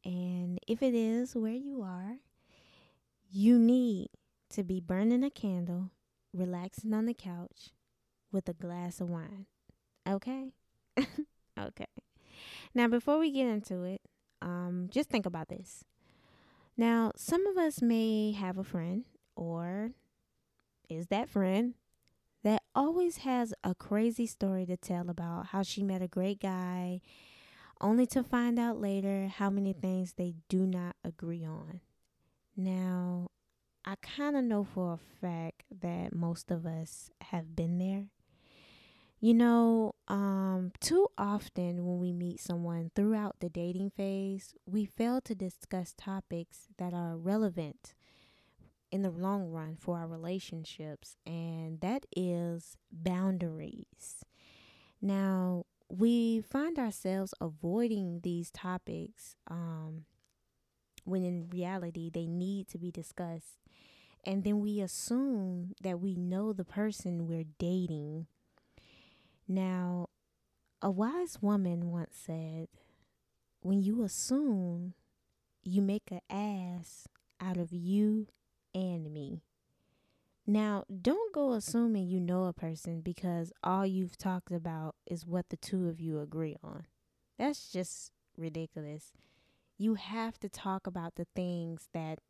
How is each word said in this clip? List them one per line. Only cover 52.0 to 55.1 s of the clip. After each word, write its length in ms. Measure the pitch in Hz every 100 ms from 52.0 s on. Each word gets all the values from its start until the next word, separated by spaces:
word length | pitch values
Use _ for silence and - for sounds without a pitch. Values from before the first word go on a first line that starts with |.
| - -
is 600 | 180 175 170 170 - - _
boundaries. 1300 | 165 165 180 190 185 170 160 151 - - _ - - - _ - - - - - _
Now, 640 | 196